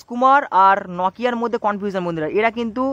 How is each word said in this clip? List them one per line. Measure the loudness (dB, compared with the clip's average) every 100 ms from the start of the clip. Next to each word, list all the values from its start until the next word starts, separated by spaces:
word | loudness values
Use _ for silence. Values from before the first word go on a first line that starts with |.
| -2
কুমার | 0 4 4 4 4 4
আর | 4 0 -4
নকিয়ার | -4 -2 -4 -2
মধ্যে | -4 -2 -2
কনফিউশন | -4 -4 -4 -4
বন্ধুরা, | -4 -4 -2
এরা | -2 -2
কিন্তু | -6 -4 -4